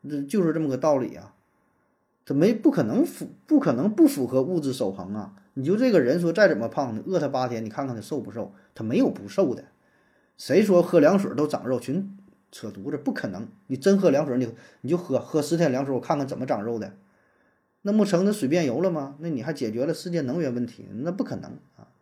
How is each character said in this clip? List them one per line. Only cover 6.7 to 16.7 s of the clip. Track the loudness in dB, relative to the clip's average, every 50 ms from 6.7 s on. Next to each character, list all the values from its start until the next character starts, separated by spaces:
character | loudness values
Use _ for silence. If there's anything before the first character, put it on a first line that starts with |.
| -2 -2 -4 -2 -4
你 | -8 -6 -2
饿 | -2
他 | 0 0 0
八 | -2 -2 -2
天， | -2 -4 -6 -8
你 | -8
看 | -6 -6 -6
看 | -6 -6
他 | -10
瘦 | -8 -8 -8 -8
不 | -8 -8
瘦， | -10 -10 -10 -10 -12 -20 _ _ _
他 | -8 -6
没 | -2 2
有 | 2 2 2
不 | 0 -4 -12 -6
瘦 | 0 0 0 0 0
的。 | -6 -10 -20 _ _ _ _ _ _ _ _ _ _ _ _ _
谁 | _ -4 2 4 4
说 | 4 6 4 4 4
喝 | 6 6 6
凉 | 6 6 6
水 | 4 0 0 -2
都 | -2 -2
长 | -2 -2 -6 -4
肉？ | -2 -4 -4
群 | -2 -4 -4 -4 -4 -6 -12 -18 -20 -20 _ _ _ _
扯 | -20 -14 -14 -14
犊 | -12 -10 -10 -8
子， | -8
不 | -4 -4 -4 -4
可 | -4 -6 -8
能！ | -8 -8 -12 -14 -16 _ _
你 | _ -8
真 | 0 2 4 4
喝 | 6 4 4
凉 | 4 4 2
水， | 0 0
你， | -2 -2 -4 -6 -14 -20 -20 _ _
你 | -4 -4
就 | -4
喝， | -4 -2 -2 -4
喝 | -4 -2 0 -2 -2
十 | 0 0 2
天 | 2 2 2
凉 | 2 0 -2
水， | -2 -2
我 | -4
看 | -2 -2 -2
看 | -2 -2
怎 | -4 -4
么 | -6 -2
长 | -2 -2 -2 -2
肉 | -4